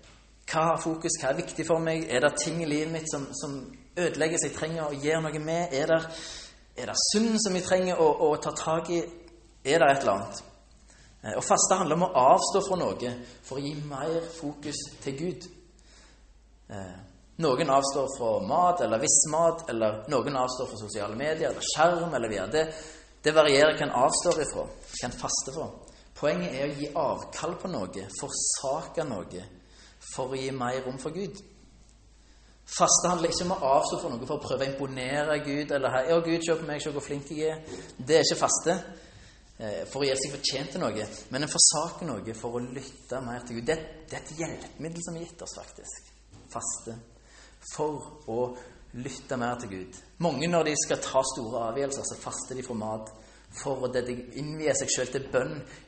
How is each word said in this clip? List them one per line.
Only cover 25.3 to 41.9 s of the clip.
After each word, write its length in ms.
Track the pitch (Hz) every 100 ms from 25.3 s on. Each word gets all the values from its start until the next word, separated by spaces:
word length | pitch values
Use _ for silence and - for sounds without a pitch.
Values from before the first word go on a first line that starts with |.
| - -
fra. 140 | 156 117 - - - - -
Poenget 380 | 147 175 175 131
er 100 | 143
å 80 |
gi 160 | 143 143 160
avkall 560 | 131 95 - - 160 180
på 100 | 196
noe, 380 | 143 92 95 104 -
forsake 880 | 139 - - - 135 151 - - 156
noe, 380 | 101 85 90 92 - - - - - -
for 200 | - 127
å 40 | 135
gi 120 | 135
mer 260 | 135 123 131 127
rom 120 | 131
for 120 | 156
Gud. 240 | 170 190 - - - - - - - - - - - - - -
Faste 400 | - 165 - 175
handler 220 | 175 165
ikke 120 | - 180
om 60 |
å 140 | 190 135 143
avstå 200 | - 170
fra 100 | 170
noe 140 | 117 123
for 100 | 147
å 80 |
prøve 220 | - 131 135
å 20 |
imponere 720 | 135 139 131 127 143 151 151
Gud, 300 | 139 143 147
eller 200 | 143 127
«Hei, 80 | 131 131
å 80 | 170
Gud, 180 | 165 165
se 120 | 170 160
på 80 | 156
meg, 140 | 147
se 60 | 156
hvor 120 | 143
flink 260 | - 143 139
jeg 220 | 151 156
er». 240 | 156 - - - -
Det 220 | 127 156
er 80 | -
ikke 160 | 156
faste, 320 | 131 - 160 185 - - - - - - - -
eh, 280 | 110 90 85
for 140 | 135
å 60 | 143
gjøre 120 | 131
seg 140 | 147
fortjent 400 | 139 - 135 147
til 80 | 190
noe, 240 | 135 104 104 - -
men 140 | 127 147
en 60 |
forsaker 560 | 165 - 151 170